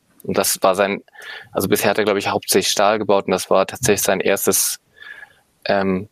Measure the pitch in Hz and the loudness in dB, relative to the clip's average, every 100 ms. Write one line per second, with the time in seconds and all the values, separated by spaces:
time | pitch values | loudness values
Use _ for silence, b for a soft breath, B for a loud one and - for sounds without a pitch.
0 | _ _ - 95 95 - 98 92 98 101 | _ _ -6 -2 -2 0 2 2 0 -2
1 | - B B B B - 98 104 110 101 | -10 B B B B -4 0 0 0 0
2 | 104 101 - - - 208 - - 101 107 | 0 0 0 -4 0 0 2 2 2 2
3 | 101 98 95 92 - 92 95 - - 101 | 0 0 0 -2 2 0 0 -2 0 0
4 | - 92 95 98 - 95 - - _ B | 0 0 0 0 0 0 0 -6 _ B
5 | B B B B B _ - 101 98 92 | B B B B B _ -2 0 0 -2
6 | 104 | -4